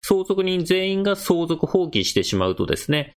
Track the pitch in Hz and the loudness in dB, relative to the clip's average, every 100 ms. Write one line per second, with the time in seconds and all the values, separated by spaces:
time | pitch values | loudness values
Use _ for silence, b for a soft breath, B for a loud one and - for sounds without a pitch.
0 | - 196 190 190 185 185 165 185 190 190 | 2 0 2 -2 0 -2 0 0 2 0
1 | 202 196 - 175 170 165 - 190 175 113 | 0 -2 0 0 0 -2 0 0 0 0
2 | 92 - 92 98 92 90 - - - 147 | 0 0 0 0 0 0 -2 -2 0 -2
3 | 143 _ | -2 _